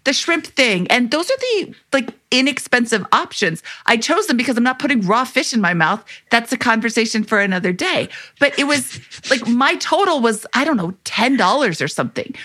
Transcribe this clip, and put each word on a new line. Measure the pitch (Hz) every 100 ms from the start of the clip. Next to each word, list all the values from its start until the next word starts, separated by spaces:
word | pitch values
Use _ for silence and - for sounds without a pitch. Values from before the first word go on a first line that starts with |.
the | -
shrimp | 277 - 330 320
thing. | - 254 185 180
And | 247 240
those | 302 359
are | 523
the, | 508 427 - - _
like, | - 226 - _
inexpensive | 254 262 269 - 247 240 214 185
options. | 247 349 - 185 165 - -
I | - 233
chose | 233 339 415
them | 254
because | 247 233
I'm |
not | 240 254
putting | 277 269
raw | 185 220
fish | 254 - -
in | 240
my | 180
mouth. | 175 160 208 - - _
That's | 233 233
a | 254
conversation | 254 226 226 226 226 226
for | 214 214
another | 202 185 180
day. | 180 370 339 - - - _
But | 285 277
it |
was, | 285 285 - - - - -
like, | 269 226
my | 240 269 349
total | - 320 392 311
was, | 233 214 -
I | 233
don't | 294 269
know, | 170 190
ten | - - 240 269
dollars | 185 220 254 160
or | 143
something, | - 127 - - -